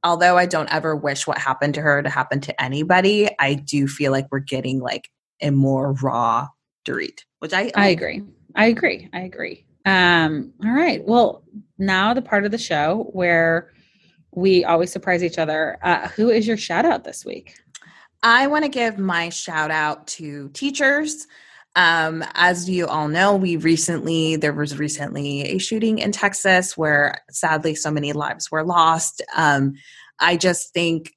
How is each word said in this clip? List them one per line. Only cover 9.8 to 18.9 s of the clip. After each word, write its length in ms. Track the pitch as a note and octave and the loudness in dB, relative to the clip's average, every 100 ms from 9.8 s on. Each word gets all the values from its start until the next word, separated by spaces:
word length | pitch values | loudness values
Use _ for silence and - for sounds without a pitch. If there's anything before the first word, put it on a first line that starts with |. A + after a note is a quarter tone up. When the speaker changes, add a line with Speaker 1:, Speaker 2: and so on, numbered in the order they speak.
| G3 | 0
Speaker 2:
Um, 680 | F#3+ F3+ F3 D#3+ D3+ - _ | 4 4 4 2 -2 -6 _
all 80 | G#3 | -2
right. 320 | B3+ E4+ A3+ | 2 2 0
Well, 400 | - A#3+ A3+ - _ G#3+ - - | 2 4 4 0 _ -20 -20 -6
now 340 | F#3+ F#3 G3+ | 0 2 2
the 80 | B3 | 0
part 240 | B3 G#3 G3+ | 0 0 0
of 60 | |
the 60 | A3+ | -4
show 520 | - D#3 D3+ G3+ - | -2 0 0 -2 -4
where 600 | F#3+ F3 E3+ E3 E3 - _ _ _ _ _ _ | -2 2 2 4 0 -4 _ _ _ _ _ _
we 320 | - F#3+ F#3 | -2 4 4
always 280 | - E3+ F3+ | 4 2 2
surprise 320 | F#3+ - F3 | -4 -2 0
each 160 | F3 E3 | -2 -2
other. 380 | D#3 D#3 D#3 - | -2 -2 -2 -4
Uh, 260 | - F3 - | 0 0 -2
who 200 | - A3+ | -2 2
is 180 | A#3 G#3+ | 2 0
your 100 | A3 | -4
shout 280 | - F3 D#4 | -2 0 0
out 180 | - | 0
this 220 | - - - | -4 -14 -14
week? 320 | - - - _ - - - _ _ | -14 -16 -20 _ -20 -20 -20 _ _
Speaker 1:
I 240 | A3+ A#3 C#4 | 4 4 4
wanna 220 | D4+ D4+ | 0 -2
give 300 | C4+ A#3 | -2 -4